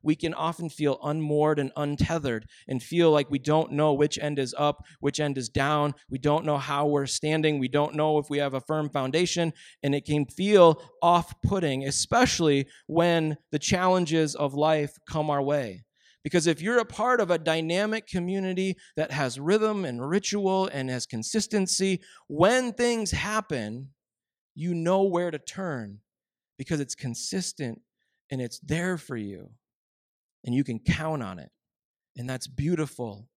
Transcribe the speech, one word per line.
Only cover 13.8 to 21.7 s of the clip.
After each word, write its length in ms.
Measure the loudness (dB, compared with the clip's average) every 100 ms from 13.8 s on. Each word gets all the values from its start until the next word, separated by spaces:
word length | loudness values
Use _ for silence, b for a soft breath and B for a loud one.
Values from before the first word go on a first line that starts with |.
| 4 2 2 2 0
of 200 | 0 -2
life 420 | 2 2 2 -2 -8 -6
come 220 | -4 0
our 120 | 0
way. 420 | 0 -2 -2 -8 -18 b b b
Because 240 | -2 0 2
if 120 | 0
you're 200 | 0 0
a 40 |
part 360 | 0 -2 0 2
of 100 | 2
a 80 | 0
dynamic 680 | 0 0 0 0 0 -4 -4
community 680 | -4 -2 -2 -2 -2 -2 -4 b -6
that 160 | -4
has 260 | -2 -4 -2
rhythm 460 | 0 2 2 0
and 200 | -4 -6
ritual 600 | -2 -2 -2 -2 0 0 0
and 240 | -2 -4
has 160 | -4 -6
consistency, 920 | -6 -4 -2 0 0 0